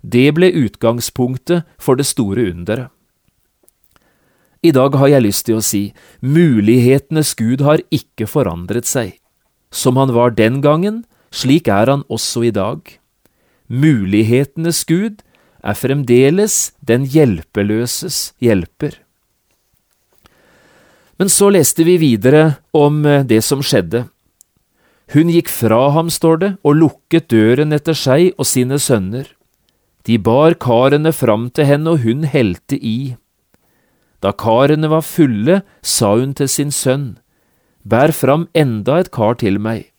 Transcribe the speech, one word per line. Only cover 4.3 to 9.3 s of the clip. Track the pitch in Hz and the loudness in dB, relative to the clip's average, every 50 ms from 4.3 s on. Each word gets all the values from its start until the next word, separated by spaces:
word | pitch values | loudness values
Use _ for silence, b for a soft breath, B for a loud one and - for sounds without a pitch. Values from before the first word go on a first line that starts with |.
| _ _ _ _ _ _ | _ _ _ _ _ _
I | - 165 147 | 0 2 2
dag | 131 127 139 139 135 | 4 2 2 2 2
har | 139 139 | 4 4
jeg | 147 139 120 | 4 4 2
lyst | 101 101 - - - | 2 -2 -4 -4 -2
til | 113 110 | -4 -2
å | 110 | -2
si, | - - 101 101 101 b b b b b b | -4 -4 -4 -6 -6 b b b b b b
mulighetenes | - 127 143 165 175 160 127 110 101 107 117 127 120 123 135 143 - _ 156 156 151 - - - | -4 0 2 4 4 4 4 2 2 4 4 4 4 4 2 2 0 _ -4 -2 -2 -2 -4 -4
Gud | 117 113 127 135 143 | -2 -2 -2 0 0
har | 143 151 156 - _ - | 2 0 0 0 _ -6
ikke | 147 - _ _ - 110 104 | -6 -6 _ _ -10 -10 -6
forandret | - 151 123 95 82 85 87 92 107 120 113 - | -2 -2 -2 -2 -4 -8 -8 -6 -6 -6 -6 -4
seg. | - 139 117 95 - _ _ _ | -6 -6 -6 -6 -12 _ _ _